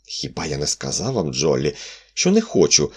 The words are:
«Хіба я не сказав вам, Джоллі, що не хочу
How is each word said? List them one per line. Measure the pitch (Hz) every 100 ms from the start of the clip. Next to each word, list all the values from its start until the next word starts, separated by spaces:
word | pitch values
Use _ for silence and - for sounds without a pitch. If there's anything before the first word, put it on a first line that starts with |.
«Хіба | - - 71 73 80
я | 71
не | 71
сказав | - 69 - 104
вам, | 123 80
Джоллі, | 64 80 65 73 - - - _
що | - 175
не | 214
хочу | 220 - 76 78 69